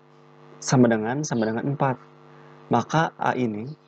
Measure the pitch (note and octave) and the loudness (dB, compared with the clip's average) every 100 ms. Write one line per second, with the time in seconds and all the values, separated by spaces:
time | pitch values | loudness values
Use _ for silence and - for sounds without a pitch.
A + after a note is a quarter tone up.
0 | _ - - - - - - B2+ A#2+ A2 | _ -20 -20 -20 -20 -14 0 4 4 4
1 | A2 C3+ D#3 A#2+ A2 A2+ C#3+ C#3 C#3 B2+ | -2 -4 -4 -2 -2 -2 -4 -2 -2 -2
2 | - - - - - - - A#2+ - D#3 | -10 -20 -20 -20 -20 -20 -2 0 2 0
3 | E3 - B2 B2+ A#2+ G#2 B2+ D#3 | 0 -2 -2 0 -2 -4 -10 -14